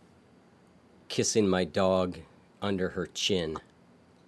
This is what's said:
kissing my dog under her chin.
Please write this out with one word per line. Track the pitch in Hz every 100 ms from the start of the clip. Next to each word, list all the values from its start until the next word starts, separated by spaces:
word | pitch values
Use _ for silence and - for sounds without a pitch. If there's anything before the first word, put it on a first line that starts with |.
| - - _ - _ _ - - _ - -
kissing | - 113 117 101
my | 92
dog | 90 - 95 92 92 87 - - - -
under | 101 98 90
her | 95 85
chin. | - - 95 80 78 - _ - - _ _